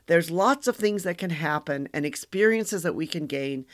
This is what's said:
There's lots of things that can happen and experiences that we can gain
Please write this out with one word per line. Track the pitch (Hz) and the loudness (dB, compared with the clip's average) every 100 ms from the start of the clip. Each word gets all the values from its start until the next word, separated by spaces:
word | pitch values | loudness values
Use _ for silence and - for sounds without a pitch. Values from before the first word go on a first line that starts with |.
| - | 2
There's | 170 165 | 2 4
lots | 175 214 285 247 | 2 2 2 0
of | 233 | 0
things | 208 208 | 0 0
that | 175 175 | -4 -4
can | 185 | -4
happen | 151 156 151 - 139 139 | -2 -2 -2 -2 -4 -4
and | 151 147 | -4 -4
experiences | - - 190 214 220 208 202 | -6 -6 4 4 4 0 -2
that | 175 - | -2 -2
we | 156 | -4
can | 170 151 | -4 -4
gain | 139 135 135 131 | -4 -4 -6 -8